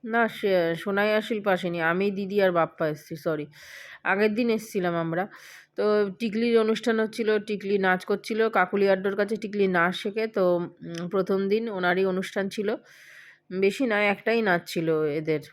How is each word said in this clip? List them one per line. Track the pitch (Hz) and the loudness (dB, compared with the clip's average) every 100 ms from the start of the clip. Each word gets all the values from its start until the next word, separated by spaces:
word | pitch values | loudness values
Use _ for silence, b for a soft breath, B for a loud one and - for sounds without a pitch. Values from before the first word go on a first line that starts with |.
না, | 233 233 220 | -2 0 0
সে-, | - 202 185 165 | 0 0 2 2
সোনাই | 165 208 196 208 | -2 -2 0 2
আর | 214 | 0
শিল্পা | 214 220 208 | 0 -2 0
আসেনি, | 180 180 170 | 0 0 -2
আমি, | 160 175 202 | 0 2 0
দিদি | 196 196 202 | -2 -2 2
আর | 190 | 4
বাপ্পা | 170 160 - 160 | 4 0 0 -4
এসেছি, | 151 - 160 | -4 -10 -6
সরি, | 175 156 147 B B B B B | -4 -4 -6 B B B B B
আগের | - 196 214 | -2 2 2
দিন | 208 233 | 2 0
এসেছিলাম | 220 220 208 180 | 0 -2 -2 -2
আমরা। | 170 165 170 196 B B B B - | 0 -2 -2 -4 B B B B -2
তো | 208 208 202 | 2 2 0
টিকলির | 185 226 208 240 226 | -2 -4 0 2 4
অনুষ্ঠান | 220 220 233 220 | 4 0 0 0
হচ্ছিল, | 220 220 214 214 | 0 -2 0 0
টিকলি | 208 208 196 202 | 0 -6 0 2
নাচ | 190 185 | 2 0
করছিল | - 202 - 220 220 | 0 -4 -2 0 2
কাকুলি | 202 185 202 196 | 2 2 2 4
আড্ডোর | 190 196 196 | 4 2 -2
কাছে। | 202 214 | -2 -4
টিকলি | 202 202 190 | -6 0 2
নাচ | 180 170 | 4 2
শেখে, | 180 214 208 220 | 0 -6 -4 -4
তো, | 220 180 175 | 0 2 2
উম, | 175 - 165 170 175 | -2 -10 -12 -10 -4
প্রথম | 190 185 196 196 | -2 0 0 0
দিন | 214 226 | 0 -2
ওনারই | 196 180 180 190 | -2 0 2 2
অনুষ্ঠান | 185 185 - 196 | 0 -4 -4 -4
ছিল, | 208 202 254 B B B B B B _ | -4 -4 -4 B B B B B B _
বেশি | 185 196 196 262 | 0 0 0 0
নয়, | 208 208 | 2 2
একটাই | 196 - 226 | 0 0 0
নাচ | 214 170 170 | 2 0 0
ছিল | 185 160 156 | -4 0 0
এদের। | 156 147 156 156 143 | 0 -2 -2 -4 -4